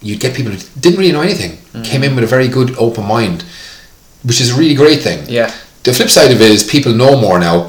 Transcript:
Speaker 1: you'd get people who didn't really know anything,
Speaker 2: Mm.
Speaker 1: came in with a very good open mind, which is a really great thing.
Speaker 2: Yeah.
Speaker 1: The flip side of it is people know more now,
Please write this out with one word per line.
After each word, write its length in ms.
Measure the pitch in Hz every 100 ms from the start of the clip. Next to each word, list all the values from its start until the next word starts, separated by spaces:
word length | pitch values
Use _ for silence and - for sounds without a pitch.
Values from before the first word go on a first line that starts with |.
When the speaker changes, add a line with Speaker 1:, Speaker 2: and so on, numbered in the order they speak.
Speaker 1:
you'd 180 | 104 104
get 160 | 131 127
people 160 | 117
who 80 | 95 - -
didn't 180 | 170 175
really 140 | 185
know 80 | 147
anything, 300 | 170 190 92 - -
Speaker 2:
Mm. 140 | 117 113
Speaker 1:
came 180 | 131
in 120 | 139 131
with 100 | 110
a 20 |
very 220 | 131 127
good 260 | 131 127 -
open 280 | 117 113 101
mind, 400 | 117 104 85 - - - - - _ _ _ 127
which 160 | 117
is 100 | 120
a 40 | 123
really 160 | 160 139
great 260 | 151 143
thing. 220 | 87 82 73
Speaker 2:
Yeah. 240 | 120 110 - - _
Speaker 1:
The 100 | -
flip 160 | 123 226
side 220 | - 143
of 80 | 117
it 100 | 110
is 120 | 104
people 300 | - 147 131
know 260 | 113 131 139
more 200 | 104 90
now, 220 | 85 85